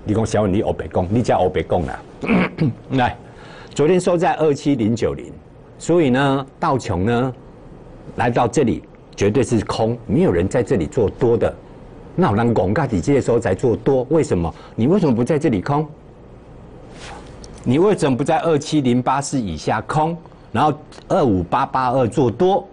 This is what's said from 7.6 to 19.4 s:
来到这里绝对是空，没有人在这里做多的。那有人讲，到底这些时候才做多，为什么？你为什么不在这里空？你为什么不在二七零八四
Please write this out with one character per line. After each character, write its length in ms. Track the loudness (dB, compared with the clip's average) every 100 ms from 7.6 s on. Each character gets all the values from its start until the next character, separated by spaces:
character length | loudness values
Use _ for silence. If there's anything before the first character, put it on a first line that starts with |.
| -20 -20 -20 -20 -14
来 160 | -4 -2
到 160 | 0 0
这 160 | 2
里 220 | 0 -2 -8 -20 -20 0
绝 120 | 2
对 140 | 2
是 220 | 2 0
空， 340 | 0 -2 -2 -2 -2
没 160 | 2
有 80 | 2
人 160 | 2 0
在 160 | 0
这 140 | 0 0
里 100 | 0
做 220 | 0 0
多 280 | 2 2 2
的。 160 | 0 -4 -20 -20 -20 -20 -8
那 140 | 0 2
有 60 | 2
人 180 | 2
讲， 180 | 2 2
到 120 | 0 0
底 140 | 0
这 120 | 2
些 80 | 2
时 80 | 4
候 120 | 0
才 160 | 0 0
做 180 | 0
多， 320 | 2 2 0 2
为 120 | 0
什 160 | 2 0
么？ 160 | -2 -6 -12 0
你 100 | 2
为 140 | 4
什 80 | 2
么 40 |
不 120 | 2
在 120 | 2 0
这 120 | 2
里 120 | 0
空？ 240 | 0 -2 -4 -12 -20 -20 -20 -20 -20 -20 -20 -20 -20 -18 -18 -18 -18 -20 -18 -8
你 140 | 0 2
为 160 | 4 2
什 120 | 2
么 80 | 0
不 60 |
在 160 | 0 0
二 180 | 2 0
七 260 | 2 0
零 200 | 2 2
八 180 | 2 -2
四 200 | -2 -4